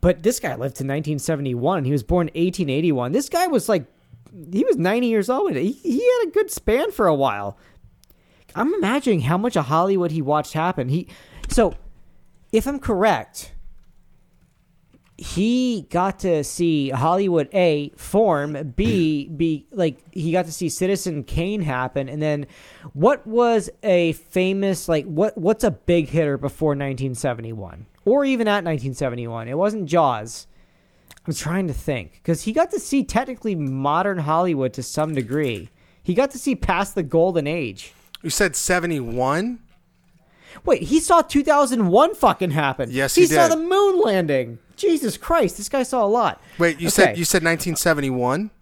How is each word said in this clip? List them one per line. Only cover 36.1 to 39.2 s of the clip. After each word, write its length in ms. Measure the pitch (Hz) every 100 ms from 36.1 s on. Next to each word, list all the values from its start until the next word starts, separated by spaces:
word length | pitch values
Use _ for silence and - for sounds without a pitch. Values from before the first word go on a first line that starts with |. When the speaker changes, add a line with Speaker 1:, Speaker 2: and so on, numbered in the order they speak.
| 180
Speaker 1:
got 160 | 277
to 80 | 269
see 160 | - 240
past 400 | - 170 196 -
the 80 |
golden 440 | 156 160 175 170 143
age. 460 | 170 127 98 - _ _ -
Speaker 2:
You 60 | 165
said 260 | - 202 -
seventy-one? 1040 | - 180 170 156 117 120